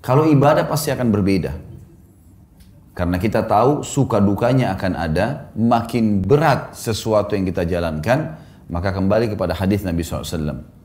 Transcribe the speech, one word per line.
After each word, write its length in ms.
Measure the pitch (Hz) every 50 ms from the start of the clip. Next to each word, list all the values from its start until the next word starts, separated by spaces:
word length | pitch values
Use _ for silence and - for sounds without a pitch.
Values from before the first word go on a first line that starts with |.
Kalau 240 | - - 131 147 160
ibadah 400 | 160 151 135 143 139 156 - 175
pasti 240 | - - 139 - 151
akan 180 | 131 123 127 117 101
berbeda. 400 | 101 95 98 98 92 76 67 71 - - - - - - - - - - - _ _ _ - - - - _ - - - - - - - - -
Karena 200 | - 90 85 90
kita 300 | 90 92 110 - 113 95
tahu 400 | - 104 104 117 135 147 139 131
suka 320 | - - 143 131 - 113 104
dukanya 560 | 101 101 101 95 120 120 135 131 120 98 95
akan 180 | 95 - 95 90 71
ada, 560 | 82 80 78 87 101 120 139 - - - -
makin 680 | - 113 117 123 117 110 - - 120 110 107 104 98
berat 540 | 92 95 135 147 160 156 131 - - - -
sesuatu 640 | - - 120 107 - - 113 110 104 98 - 107 104
yang 80 | 95
kita 160 | 92 85 95
jalankan, 720 | 90 82 90 87 85 82 78 76 78 110 123 - - - - - - - - - -
maka 240 | - 85 87 90 98
kembali 420 | 92 95 95 95 104 110 120 110
kepada 220 | 104 101 98 85 87
hadis 320 | - 95 92 104 98 101
Nabi 160 | 92 85 85
sallallahu 240 | 85 - 85 76 -
alaihi 100 | - -
wasallam. 220 | 80 76 76 67 64 - - - -